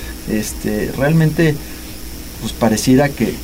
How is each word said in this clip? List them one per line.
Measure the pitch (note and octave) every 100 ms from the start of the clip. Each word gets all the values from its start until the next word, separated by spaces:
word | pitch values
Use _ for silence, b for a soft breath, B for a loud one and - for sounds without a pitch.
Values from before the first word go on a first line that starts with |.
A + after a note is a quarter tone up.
| B - -
Este, | G#2+ G#2+ - G#2+ G#2+ - A#2+
realmente, | C#3+ E3 D#3 D#3 D#3+ C#3+ B B B B - - - -
pues, | A2+
pareciera | - A#2 G#2+ - C3 C#3+
que, | - G#2 -